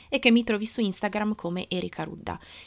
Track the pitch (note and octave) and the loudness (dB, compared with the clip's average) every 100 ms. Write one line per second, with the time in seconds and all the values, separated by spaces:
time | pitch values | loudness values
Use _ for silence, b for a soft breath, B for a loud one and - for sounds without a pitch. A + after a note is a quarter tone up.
0 | B C#4 B3+ A#3 A#3 G#3 G#3+ - G#3 F3+ | B 2 6 6 4 -2 -2 0 -2 0
1 | G#3 G#3 G#3+ G#3+ E3+ F3+ - F3+ F3 - | -2 -2 -2 -2 -4 -6 -4 -4 -6 -8
2 | D#3+ D#3+ - E3+ B B | -10 -10 -10 -10 B B